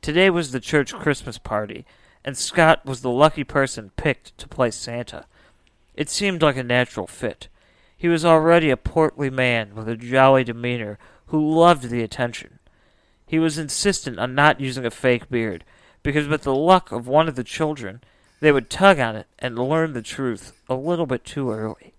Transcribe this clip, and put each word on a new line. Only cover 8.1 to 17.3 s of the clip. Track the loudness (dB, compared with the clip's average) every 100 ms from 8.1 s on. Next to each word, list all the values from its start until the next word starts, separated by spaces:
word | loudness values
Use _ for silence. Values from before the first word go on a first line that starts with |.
| 2 4
already | 4 6 4 4
a | 0
portly | -2 0 0 0 -6
man | 0 0 0 -4 -10
with | -8
a | -8
jolly | -2 4 6 6
demeanor | 4 -4 -6 -6 -8 -12 -18 _ _
who | -2 0 6
loved | 6 6 0
the | -4
attention. | -4 -4 -6 -6 -18 _ _ _ _ _ _ _ _
He | -2
was | -2 -2
insistent | -8 -2 -2 -2 -6 -6
on | -4 2
not | 2 2
using | -4 -4 -6
a |
fake | -2 0 0 0
beard, | -4 -4 -6 _ _ _ _
because | -4 -2 -2
with | -4
the | -2 0
luck | 4 4 2
of | -10 0
one | 2
of | 2